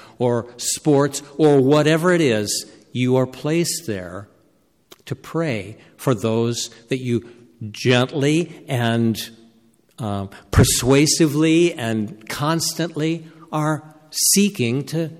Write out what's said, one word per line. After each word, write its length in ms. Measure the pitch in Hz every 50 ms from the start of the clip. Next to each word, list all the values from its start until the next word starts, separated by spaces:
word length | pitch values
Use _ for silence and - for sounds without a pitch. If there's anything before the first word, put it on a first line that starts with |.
| - - - -
or 280 | 123 123 120 117 104 - - -
sports 640 | - - - - - 151 147 139 143 143 139 - - - - -
or 220 | 160 151 143 139
whatever 520 | 127 131 147 151 147 147 156 165 160 180 180
it 80 | 175
is, 500 | 160 135 113 107 104 101 - - - - - - _ _ -
you 240 | 120 127 127 127
are 100 | 131 127
placed 600 | 123 127 - - 147 156 170 175 165 - - -
there 420 | - 107 95 90 87 90 92 104 - _ _ _ _ _ _ _ _ _ _ _ - - _ -
to 100 | - 131
pray 640 | - - - - 160 165 160 123 107 95 98 110 - - - _
for 180 | - - 143 131
those 560 | 101 - 113 110 113 117 117 117 117 - - - - - -
that 100 | 143 131
you 300 | 127 123 120 117 - - - - - _ _ - 113 107
gently 960 | 104 - - - 127 123 123 131 - 160 135 143 151 165 170 160 - - - -
and, 640 | 139 123 120 117 113 117 117 113 113 110 - - - - - _ _ _ _ _ _ _ _ _ _ -
uh, 280 | 120 107 101 98 98 98 - - - _
persuasively 1200 | - - 135 131 - - - 120 135 139 147 143 - - 170 151 131 147 156 165 160 165 175 170 -
and 540 | - 120 113 113 110 107 101 - - - -
constantly 1000 | - - 143 151 165 170 160 - - - - 170 165 156 147 160 165 170 160 - - - - - -
are 420 | 156 151 151 156 147 - - - - _ -
seeking 760 | - - - - - 190 202 202 196 - 123 117 117 139 143
to 260 | - - 160 165 151 - -